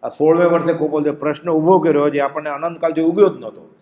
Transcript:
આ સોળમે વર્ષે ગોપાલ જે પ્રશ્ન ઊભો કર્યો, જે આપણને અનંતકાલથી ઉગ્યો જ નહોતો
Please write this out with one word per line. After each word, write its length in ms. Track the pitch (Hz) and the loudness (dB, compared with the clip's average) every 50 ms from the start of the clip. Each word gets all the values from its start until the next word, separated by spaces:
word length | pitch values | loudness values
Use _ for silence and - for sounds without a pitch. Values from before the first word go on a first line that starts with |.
| - | -10
આ 80 | 127 - - | -12 -6 0
સોળમે 280 | 147 156 160 170 175 175 170 | 2 2 4 4 4 2 2
વર્ષે 200 | 170 165 165 165 | 2 0 0 -2
ગોપાલ 280 | 160 156 151 147 151 147 | -2 -2 -4 -2 -2 -2
જે 80 | 147 143 | -2 -4
પ્રશ્ન 360 | 147 - 151 147 143 - 175 | -4 -4 -6 -6 -4 -4 -4
ઊભો 240 | 165 156 156 170 190 190 | -2 0 2 4 4 4
કર્યો, 300 | 160 165 151 147 143 147 | 4 2 2 2 2 0
જે 120 | 139 143 | 0 0
આપણને 300 | 139 139 151 156 151 151 | -4 -2 -4 -8 -8 -8
અનંતકાલથી 560 | 147 143 156 170 170 156 165 165 160 160 160 165 | -8 -6 -6 -8 -6 -4 -4 -4 -2 0 0 0
ઉગ્યો 180 | 170 190 208 185 | 2 2 2 2
જ 80 | 139 127 | 2 -4
નહોતો 220 | 127 110 - - - - _ _ | -14 -16 -16 -18 -20 -20 _ _